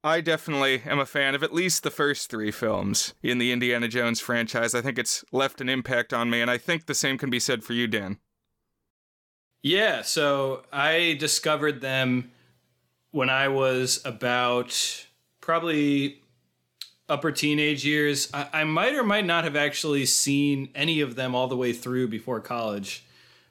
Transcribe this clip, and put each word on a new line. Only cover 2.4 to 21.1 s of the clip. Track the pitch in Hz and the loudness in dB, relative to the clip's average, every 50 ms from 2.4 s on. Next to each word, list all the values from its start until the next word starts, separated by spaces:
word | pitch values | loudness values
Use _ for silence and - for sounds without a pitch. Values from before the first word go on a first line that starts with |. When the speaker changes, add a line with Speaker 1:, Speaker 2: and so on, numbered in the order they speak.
| 107 107 | -2 -2
Speaker 1:
films | 107 - 120 110 107 98 98 98 98 - - - - _ | -2 0 0 0 0 0 0 0 0 0 -2 -2 -8 _
in | - - 123 123 | -2 -2 0 2
the | 120 123 | 2 2
Indiana | 123 123 123 123 120 120 120 | 2 2 0 0 0 0 -2
Jones | 117 110 123 120 117 117 - | -2 0 0 0 0 0 -2
franchise. | - - 120 117 117 110 - 120 117 117 117 | -2 -2 -2 -2 -2 -2 0 0 0 2 0
I | 123 | 0
think | 117 139 120 127 | -2 -2 -2 -2
it's | 117 - - - - _ | -2 -2 -4 -4 -6 _
left | - 131 135 135 - - | 0 0 0 0 -2 -4
an | 131 127 | -4 -2
impact | 131 131 117 - 127 120 120 _ | -2 -2 -2 0 0 0 0 _
on | 131 120 117 120 | -2 0 0 2
me, | 117 117 | 2 2
and | 117 120 | 2 2
I | 123 120 | 0 -2
think | - - 170 160 - | 0 -2 -4 -2 -2
the | - 139 | -4 -2
same | - - 135 135 - | 0 0 0 -2 -2
can | 143 131 | -2 -2
be | 120 120 | -2 -2
said | - - 127 113 | 0 0 -2 -2
for | - - | -2 -4
you, | 120 120 120 | -2 0 0
Dan. | 113 107 107 101 92 98 - _ _ _ _ _ _ _ _ _ _ _ _ _ _ _ _ _ _ _ _ _ _ _ _ _ _ _ _ | 0 -2 -4 -4 -6 -8 -10 _ _ _ _ _ _ _ _ _ _ _ _ _ _ _ _ _ _ _ _ _ _ _ _ _ _ _ _
Speaker 2:
Yeah, | - 143 170 196 220 208 151 113 | 0 2 2 4 4 2 0 0
so | 101 - - 160 147 143 143 139 135 135 131 123 - _ | -2 -2 0 2 2 2 2 2 0 -2 -2 -6 -8 _
I | - 143 143 156 160 170 175 165 156 139 | -2 0 2 4 4 4 4 2 0 0
discovered | 156 147 - - - 156 151 147 147 151 143 123 | 0 0 0 0 2 0 0 2 2 0 -2 -2
them | 131 135 131 131 131 127 127 127 120 - _ _ _ _ _ _ _ _ _ _ _ _ _ _ _ _ | -4 -2 0 2 2 2 2 0 -2 -6 _ _ _ _ _ _ _ _ _ _ _ _ _ _ _ _
when | - 147 127 131 | -2 0 0 2
I | 131 131 139 | 2 2 2
was | 139 135 135 131 131 127 127 127 127 - - - | 2 2 2 2 2 2 2 0 0 -2 -4 -4
about | 135 117 104 127 123 120 123 123 123 123 123 123 123 - - - - - - - - _ _ _ _ _ _ | -10 -8 -4 -2 0 2 2 2 2 2 0 0 -2 -4 -2 -2 -2 -4 -8 -14 -20 _ _ _ _ _ _
probably | - - 165 165 165 170 156 147 147 143 143 143 139 143 143 _ _ _ _ _ _ _ _ _ _ _ _ _ - - _ _ _ - | -2 0 0 0 2 0 2 2 2 2 2 2 0 -2 -6 _ _ _ _ _ _ _ _ _ _ _ _ _ -18 -18 _ _ _ -4
upper | 151 143 151 160 | -2 0 0 -2
teenage | 143 - 151 151 151 147 147 151 151 139 127 | -2 0 0 2 2 2 2 2 0 0 0
years. | 147 151 151 147 147 143 139 - - - | 0 2 2 2 2 2 0 -2 -4 -4
I, | 143 139 - | -8 -6 -4
I | - 156 156 | -2 -2 0
might | 156 156 165 202 254 294 | 0 0 2 2 2 2
or | 294 240 | 0 0
might | 208 202 214 202 | 2 2 2 2
not | 175 170 170 165 | 2 2 2 0
have | 160 143 | 0 0
actually | 147 147 147 143 - - 156 143 139 139 | 0 0 0 0 -2 -2 0 0 0 2
seen | - - - - 143 139 143 143 143 139 139 135 127 - | 2 2 2 2 2 2 2 2 2 0 0 -4 -8 -4
any | 147 147 160 160 151 | -2 0 0 2 0
of | 147 127 | 0 -2